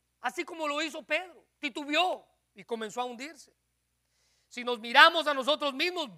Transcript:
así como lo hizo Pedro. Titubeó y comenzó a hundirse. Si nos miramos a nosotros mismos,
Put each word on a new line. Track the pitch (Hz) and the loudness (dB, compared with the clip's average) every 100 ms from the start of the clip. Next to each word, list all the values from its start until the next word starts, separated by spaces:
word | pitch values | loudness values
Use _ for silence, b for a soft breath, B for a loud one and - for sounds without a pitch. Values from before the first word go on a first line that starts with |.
| _ _ | _ _
así | 240 247 330 | -8 -6 -8
como | 330 302 | -6 -4
lo | 294 | -2
hizo | 320 320 | -4 -6
Pedro. | - 311 359 294 - _ | -4 -4 -4 -14 -20 _
Titubeó | 294 311 285 302 359 254 - _ _ | -8 -8 -2 0 0 -2 -10 _ _
y | - | -20
comenzó | 185 226 214 240 | -10 -8 -6 -6
a | 247 | -6
hundirse. | 233 285 294 - _ _ _ _ _ _ _ _ _ _ | -8 -14 -16 -20 _ _ _ _ _ _ _ _ _ _
Si | - | -8
nos | 247 240 | -4 -4
miramos | 233 254 320 339 302 | 4 8 8 8 0
a | |
nosotros | 277 247 302 294 | 0 0 0 0
mismos, | 262 349 359 277 | -2 -2 -4 -8